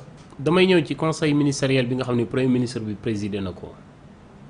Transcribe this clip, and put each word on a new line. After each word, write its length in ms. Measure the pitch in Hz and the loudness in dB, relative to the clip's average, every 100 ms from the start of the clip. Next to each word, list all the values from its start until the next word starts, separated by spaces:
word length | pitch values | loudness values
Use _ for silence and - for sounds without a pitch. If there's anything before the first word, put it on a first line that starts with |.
| - - - - | -12 -20 -20 -6
damay 300 | 139 180 185 | 0 4 6
ñëw 180 | 180 | 4
ci 120 | 147 139 | 2 -2
conseil 360 | 160 147 156 | -2 0 0
ministériel 520 | 147 147 139 135 135 120 | 2 2 0 0 2 0
bi 80 | |
nga 80 | 127 | -2
xam 120 | 123 120 | -2 0
ne 80 | |
premier 240 | 113 131 131 | 0 0 2
ministre 320 | 123 120 120 | 2 0 -4
bi 140 | 107 | -6
présidé 460 | 101 117 107 104 101 | -6 -4 -4 -4 -4
na 120 | 92 | -6
ko, 200 | 87 80 - - - - - - - | -8 -14 -18 -20 -20 -20 -20 -20 -20